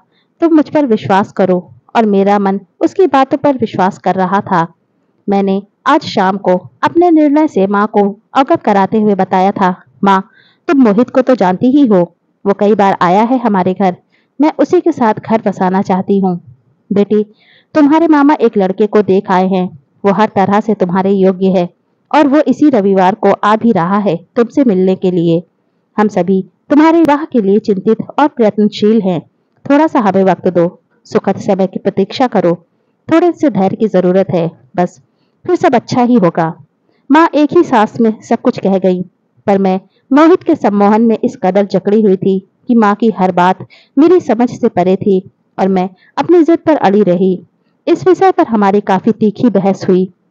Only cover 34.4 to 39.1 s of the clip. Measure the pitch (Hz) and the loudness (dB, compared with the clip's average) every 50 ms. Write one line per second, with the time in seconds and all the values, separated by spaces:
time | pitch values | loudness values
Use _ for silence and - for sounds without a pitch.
34.4 | 165 165 - _ _ _ - 180 180 180 - _ _ _ _ _ _ _ _ _ | -4 -4 -8 _ _ _ -6 -4 -4 -4 -6 _ _ _ _ _ _ _ _ _
35.4 | - - 359 - - 339 262 220 - - 277 262 247 233 247 233 180 165 - 180 | -4 -4 -2 0 0 0 0 0 -2 -2 -2 0 2 2 2 2 2 2 0 -2
36.4 | 165 160 - - - _ _ _ _ _ _ _ _ - 277 311 330 320 - 277 | -4 -4 -6 -10 -18 _ _ _ _ _ _ _ _ 0 2 2 2 2 2 0
37.4 | 302 285 - 359 311 - 269 220 208 214 - - 226 220 214 - - - 233 - | 0 2 2 0 2 2 0 0 0 0 -2 -2 -2 -2 -2 -4 -6 -6 -6 -2
38.4 | - 254 - - - 190 196 190 180 185 185 180 180 - | -2 -4 -4 -2 -2 -2 -2 0 0 -2 -2 -2 -6 -12